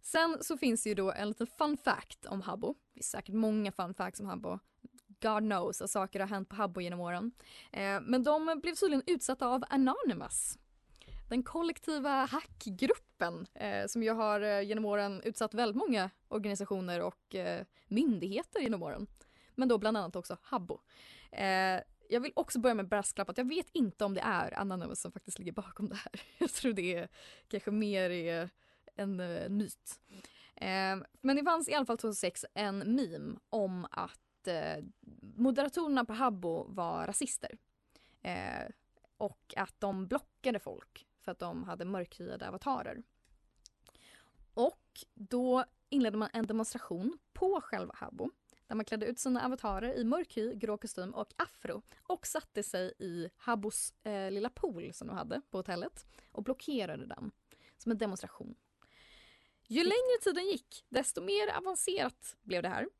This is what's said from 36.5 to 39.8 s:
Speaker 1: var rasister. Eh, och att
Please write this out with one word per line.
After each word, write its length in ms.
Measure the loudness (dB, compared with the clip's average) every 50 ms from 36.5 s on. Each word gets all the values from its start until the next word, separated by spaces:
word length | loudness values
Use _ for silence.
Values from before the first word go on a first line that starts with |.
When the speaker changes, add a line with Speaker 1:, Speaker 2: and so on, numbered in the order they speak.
| -2 -2 -4 -6
Speaker 1:
var 380 | -4 -4 -2 -2 -2 -2 -2
rasister. 520 | -2 -2 -2 -2 -2 -4 -6 -6 -8 -12 -12 _ _ _ _ _ _ _ -20 _ _ _ _ _
Eh, 460 | -6 -6 -4 -4 -4 -6 -6 -8 -8 -12 _ _ _ _ _ _ _ _
och 380 | _ -6 -6 -6 _ _ _ -4
att 180 | -4 -4 -4 -4 _